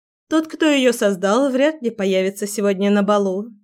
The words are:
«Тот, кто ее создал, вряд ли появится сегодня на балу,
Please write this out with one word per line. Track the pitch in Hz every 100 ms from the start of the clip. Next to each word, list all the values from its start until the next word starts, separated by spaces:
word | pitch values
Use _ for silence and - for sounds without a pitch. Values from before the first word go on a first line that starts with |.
| _ _ -
«Тот, | 311 311
кто | - 311
ее | 285 254
создал, | 240 208 185 196 233 277
вряд | 254 294 311
ли | 233
появится | - 196 190 190 196 202
сегодня | - 202 190 202
на | 208
балу, | 202 208 196 185 233 -